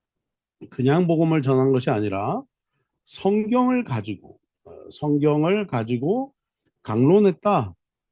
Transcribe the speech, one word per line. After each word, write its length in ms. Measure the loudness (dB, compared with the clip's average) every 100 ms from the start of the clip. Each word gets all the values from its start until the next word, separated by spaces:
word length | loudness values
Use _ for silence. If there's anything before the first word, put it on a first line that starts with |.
| _ _ _ _ _ _ -14
그냥 360 | -2 0 2 2
복음을 360 | 2 2 0
전한 300 | 2 2 2
것이 180 | 2 0
아니라 520 | -2 -2 -4 -4 -6 -10 _ _ _ _ _
성경을 800 | -18 -4 0 0 0 0 2 0
가지고, 560 | -2 -6 -6 -10 -14 -20 _ _
어, 80 | -20 -20 -20
성경을 800 | -6 -2 2 2 2 2 0 -2
가지고 640 | -4 -2 -2 -2 -2 -6 _ _ _ _ _
강론했다. 920 | -4 2 4 6 4 2 0 0 -2 -10 _ _ _